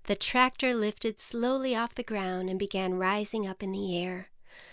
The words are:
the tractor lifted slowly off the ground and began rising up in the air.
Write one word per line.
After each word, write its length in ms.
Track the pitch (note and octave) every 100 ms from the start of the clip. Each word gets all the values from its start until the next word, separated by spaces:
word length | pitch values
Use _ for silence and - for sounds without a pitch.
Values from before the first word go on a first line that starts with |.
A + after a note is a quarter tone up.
the 120 | - G3+
tractor 580 | - B3 B3+ - B3+
lifted 460 | A#3+ G#3+ - A3+ G#3
slowly 560 | - A#3 A#3+ C4+ C4 A#3
off 180 | A#3
the 80 | -
ground 480 | A#3 G#3+ F#3 F#3 F#3
and 80 | F#3
began 360 | G3 F#3+ F#3
rising 520 | F#3 F#3 G#3 G#3+ A3+ G3
up 160 | F#3+
in 80 | G3
the 260 | G3 G3+ F3
air. 360 | F3+ F3+ F3+ - - - -